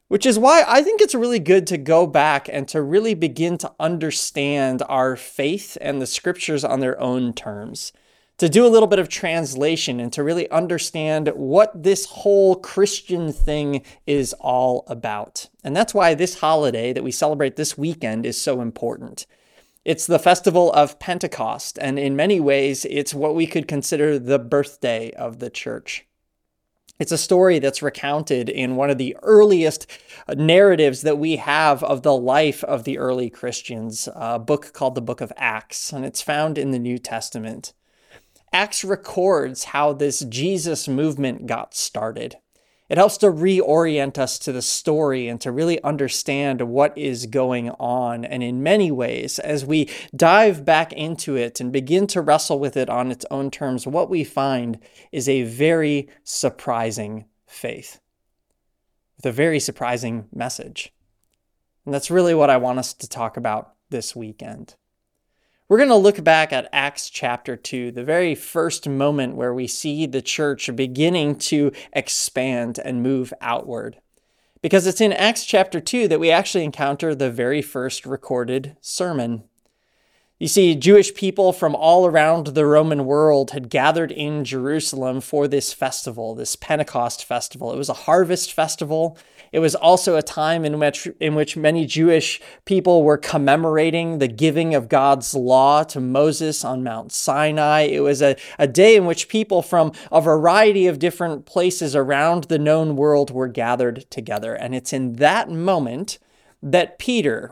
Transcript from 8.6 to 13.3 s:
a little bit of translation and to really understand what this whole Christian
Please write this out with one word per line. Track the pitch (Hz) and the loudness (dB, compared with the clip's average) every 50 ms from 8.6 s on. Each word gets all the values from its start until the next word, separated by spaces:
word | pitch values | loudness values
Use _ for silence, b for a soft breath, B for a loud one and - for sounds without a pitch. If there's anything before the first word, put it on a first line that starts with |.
| 247 | 6
a | 240 | 8
little | 220 226 214 180 | 8 8 6 6
bit | 202 202 | 4 2
of | 175 - | 0 -2
translation | - - - 170 165 165 160 135 135 127 143 156 165 156 - - 123 123 | -6 -6 -6 -4 -2 -2 -4 -4 -4 -2 -2 0 0 -2 -4 -4 -4 -6
and | 120 120 | -6 -6
to | - 151 143 | -6 -4 -4
really | 151 170 175 165 - | -2 -2 -2 -4 -2
understand | - 165 180 165 175 156 - - - 160 156 156 156 156 156 151 - | -2 -2 -2 -2 -4 -6 -6 -6 -6 -4 -4 -2 -2 -2 -2 -4 -4
what | - 139 131 147 196 214 214 - 175 156 | -4 -4 2 4 4 4 4 2 0 0
this | 190 196 196 - | 2 2 2 -2
whole | - - - - 202 202 196 196 190 185 | -8 -12 -4 0 2 4 6 6 4 4
Christian | 185 - - - 190 202 202 - - - - 180 170 165 156 | 2 -2 -6 0 0 0 0 0 -6 -6 -6 -4 -4 -4 -4